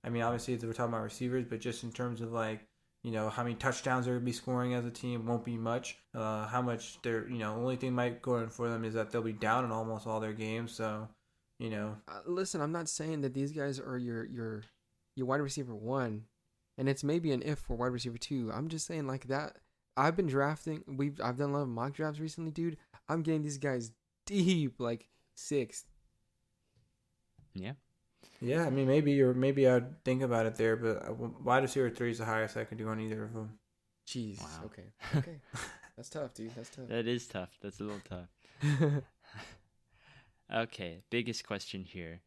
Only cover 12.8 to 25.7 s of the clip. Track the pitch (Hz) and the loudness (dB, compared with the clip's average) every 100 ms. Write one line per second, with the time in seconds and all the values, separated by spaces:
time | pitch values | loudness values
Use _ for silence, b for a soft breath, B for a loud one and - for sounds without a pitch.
12.8 | 160 - 160 156 139 135 139 156 143 135 | -4 -4 -2 0 0 0 -2 0 -2 -2
13.8 | 135 127 123 113 110 123 113 107 107 _ | -4 -4 -2 -4 -4 -6 -6 -6 -10 _
14.8 | _ _ _ - 127 139 139 143 127 107 | _ _ _ -4 2 2 2 -2 -6 -6
15.8 | 110 135 123 107 110 _ _ _ _ - | -2 0 0 -4 -10 _ _ _ _ 0
16.8 | 135 135 143 170 165 127 151 147 - 117 | 2 2 2 2 2 0 0 -4 -2 0
17.8 | 123 123 123 117 - 139 113 110 156 160 | 0 0 -4 -6 -4 -2 -2 -2 -4 -4
18.8 | - 165 139 131 127 135 151 - _ _ | -4 -4 -2 -4 -2 -2 -2 -10 _ _
19.8 | _ - 143 170 175 135 139 151 - 156 | _ 4 4 4 2 4 2 0 -4 -6
20.8 | - 135 143 143 120 123 143 143 135 113 | -6 -2 -2 0 -2 0 0 2 0 -2
21.8 | 131 143 156 151 160 160 160 156 170 151 | -2 -2 -4 -2 -6 -4 -6 -2 -2 -4
22.8 | B B - 160 160 156 151 139 139 127 | B B -2 0 2 2 2 -2 0 0
23.8 | 117 - _ _ - 202 180 175 139 - | -2 -12 _ _ 0 4 6 6 4 0
24.8 | 120 117 - _ _ - - 143 117 | -2 -2 -6 _ _ -14 0 0 0